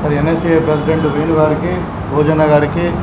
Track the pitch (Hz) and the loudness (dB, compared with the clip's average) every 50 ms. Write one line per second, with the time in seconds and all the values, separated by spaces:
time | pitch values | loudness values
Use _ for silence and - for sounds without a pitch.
0 | - 151 147 147 147 160 165 160 170 170 165 160 156 156 156 151 139 147 160 160 | -2 -2 0 0 0 0 0 0 0 2 2 2 2 2 0 0 0 0 0 0
1 | 160 151 143 147 156 160 160 156 151 151 151 139 170 175 180 180 175 - - - | 0 -2 -2 -2 -2 0 2 2 2 2 0 -2 -2 -4 -4 -4 -6 -8 -8 -8
2 | - - 135 147 151 147 156 156 156 151 151 147 147 143 - 170 175 175 - - | -8 -4 0 0 2 2 2 2 2 4 4 2 2 2 -2 -2 -2 -2 -2 -4